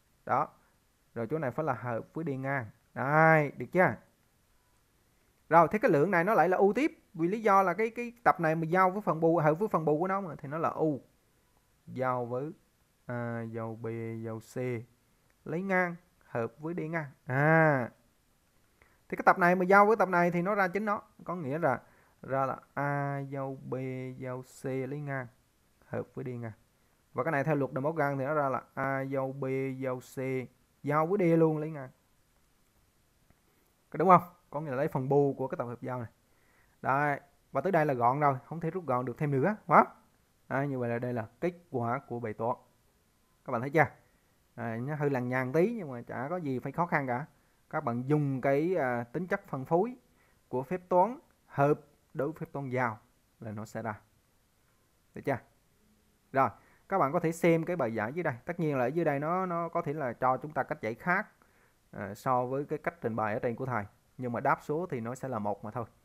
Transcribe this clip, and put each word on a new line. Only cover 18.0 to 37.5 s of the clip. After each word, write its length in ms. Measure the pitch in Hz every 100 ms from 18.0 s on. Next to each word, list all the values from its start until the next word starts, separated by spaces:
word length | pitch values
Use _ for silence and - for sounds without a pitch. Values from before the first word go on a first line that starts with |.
| _ _ _ _ _ _ _ _ _ _ -
Thì 80 | 180
cái 60 | -
tập 140 | 180
này 160 | 175 180
mà 100 | 180
giao 200 | 196 208
với 100 | 220
tập 140 | 208
này 220 | 180 175
thì 100 | 175
nó 140 | 175 208
ra 120 | 185
chính 180 | 190 214
nó. 160 | 208 - -
Có 120 | - 175
nghĩa 240 | 139 151
là 220 | 160 117 - _ _ _
ra 240 | - 131 135
là 120 | - -
A 460 | - 143 143 143 139
giao 380 | 139 139 135 135 135
B 100 | 127 131 127 131 127
giao 240 | 131 127
C 240 | 127 - 135
lấy 360 | 131 131 143
ngang 260 | 143 135 123 - _ _ _ _ _
hợp 220 | 113 107
với 120 | - 131
D 20 |
ngang. 240 | 123 117 110 _ _ _ _ _
Và 100 | -
cái 80 | 143
này 120 | 147
theo 120 | 139 147
luật 160 | 131
De 80 | 135
Morgan 380 | 139 165 143 139
thì 80 | 131
nó 80 |
ra 160 | 156 139
là 120 | 123 -
A 280 | - 135 135
giao 300 | 135 135 135
B 140 | 139 131 135 135 131
giao 200 | 131 127
C 180 | - - 131 131 123 _ _ _
giao 240 | 139 147 160
với 100 | 208
D 200 | 170 165
luôn 180 | 160 156
lấy 140 | 156
ngang. 180 | 156 131 - _ _ _ _ _ _ _ _ _ _ _ _ _ _ _ _ _ _ _
Có 80 | -
đúng 120 | 175
không? 120 | 175 180 - _
Có 120 | 143
nghĩa 80 | 156
là 60 | 127
lấy 120 | 156
phần 220 | 147 131
bù 240 | 143 143 135
của 100 | 131
cái 100 | -
tập 80 | 120
hợp 160 | 117
giao 180 | 127 127
này. 100 | 113 - _ _ _ _ _ _
Đấy. 380 | 123 135 147 143 - _ _